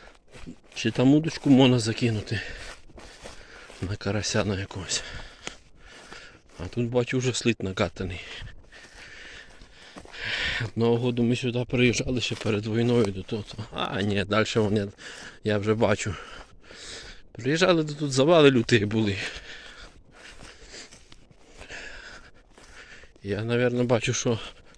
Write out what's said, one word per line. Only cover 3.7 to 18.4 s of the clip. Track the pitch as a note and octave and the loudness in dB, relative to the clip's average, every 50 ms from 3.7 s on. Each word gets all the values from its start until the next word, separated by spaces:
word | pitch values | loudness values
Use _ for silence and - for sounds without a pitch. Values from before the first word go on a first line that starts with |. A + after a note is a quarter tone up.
| - - | -12 -8
на | G2 F2+ G2+ | -6 -6 -6
карася | - - G2+ G#2 G#2+ F#2+ - - A2 F#2 | -4 -4 -2 -2 -2 -2 -2 0 0 0
на | G#2 G2+ F#2+ | 0 -2 -4
якогось. | G2 - - G2 E2+ - - - - - - - - - - - - - - - - - - - - - - - - - - - - - - - _ _ - - | -4 -8 -10 -10 -8 -6 -6 -6 -6 -8 -12 -14 -14 -16 -16 -14 -16 -16 -16 -16 -20 -20 -20 -20 -20 -20 -20 -20 -20 -18 -18 -18 -20 -20 -20 -20 _ _ -14 -12
А | E2+ | -12
тут, | F#2 - A#2+ A#2+ A#2 | -8 -4 -4 -4 0
бачу, | B2+ B2 A#2+ - - | 0 0 0 0 -2
вже | B2+ B2 B2+ A2+ | -2 0 -2 -2
слід | - - A#2+ A2 - | 0 0 0 0 0
накатаний. | - F#2+ F#2 - G#2 E2+ - - G2 F2+ F2 E2+ - - - - - - - - - - - - - - - - - - - - - - - - - - - - - - - - - - - - - - - - - - - - - - - - A#2 | -2 -4 -2 0 -2 -2 -2 -6 -8 -8 -8 -10 -12 -12 -14 -14 -14 -14 -14 -16 -20 -20 -20 -20 -20 -20 -20 -20 -20 -20 -18 -18 -18 -18 -18 -18 -20 -20 -20 -20 -20 -20 -20 -20 -20 -20 -20 -20 -18 -16 -14 -10 -8 -6 -4 -4 -2 -2 -2 -4 -4
Одного | G#2+ - A2 A2+ A#2 A#2 | -4 -2 0 2 2 2
году | A2+ A2 B2 A#2+ A#2+ A#2+ | 2 2 0 0 2 2
ми | A#2 B2 | 2 2
сюди | A#2 - B2 A2+ B2 B2 | 0 0 -2 -2 -2 -4
приїжджали | - - B2 B2 B2 G#2+ - C3 - B2+ B2 | -2 2 4 4 4 4 2 0 -2 -2 -2
ще | - - A2+ | -2 -4 -4
перед | - - A2 G#2+ G2+ G#2 | -4 -2 -2 0 0 -2
війною | A2+ G#2+ A#2 A#2 A#2+ A#2+ A#2+ A2 | -2 0 0 2 4 4 4 4
до | G2+ F#2+ F#2+ F2+ | 2 0 -4 -8
того. | - A#2+ G#2 G2+ - - - G#2+ - | -6 -6 -6 -6 -8 -12 -12 -12 -10
А, | - - - - - F#2+ | -6 -6 -6 -4 -2 -2
ні, | G2+ G#2 G2 G#2 F#2+ | 0 0 0 0 0
далі | G2 G2+ A2 G#2+ - - | 2 2 2 2 2 2
вони, | A#2 G#2+ G2+ G#2 G#2+ G2+ G2+ - - - - - - - - - - - | 2 2 2 2 0 0 -2 -8 -12 -18 -18 -16 -16 -16 -18 -14 -6 -2
я | G#2+ G#2 | 0 0
вже | G#2 G2 G#2+ A2 | 0 2 0 2
бачу. | A2 A#2 G2 G#2+ - - A2 E2 - - - - - - - - - - - - - - - - - - - - - - - | 4 4 4 4 2 0 -4 -6 -8 -10 -16 -16 -18 -18 -20 -20 -20 -20 -20 -20 -18 -16 -16 -16 -16 -16 -16 -18 -18 -20 -20
Приїжджали, | - - A2+ C3 D#3 E3 F#3 F#3 F3 D#3+ D#3 | -12 -6 -4 -2 0 2 4 4 4 4 2
то | D3+ D3 | -2 -4
тут | D3 D3+ C#3+ | -4 -4 0
завали | C3 C3+ C3 D#3 F3 D#3+ | 2 4 6 8 8 10